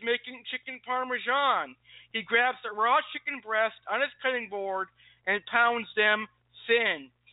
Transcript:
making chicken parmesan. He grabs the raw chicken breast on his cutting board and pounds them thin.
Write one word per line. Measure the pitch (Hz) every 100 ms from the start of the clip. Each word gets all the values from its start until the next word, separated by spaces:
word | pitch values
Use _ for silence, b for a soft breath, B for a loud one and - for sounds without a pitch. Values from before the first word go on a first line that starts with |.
making | 233 240 247 254 -
chicken | 254 - 254
parmesan. | - 254 254 240 240 269 277 202 139 127 _ B B
He | 220 175
grabs | 226 254 247 220
the |
raw | 208 226 294 294
chicken | 302 294 277
breast | 214 220 220 - -
on | 220
his | 277 -
cutting | 262 247 214
board | 202 196 190 190 _ b b -
and | 202 -
pounds | 233 240 240 214
them | - 214 214 214 _ _ - -
thin. | 233 220 160 135 _ _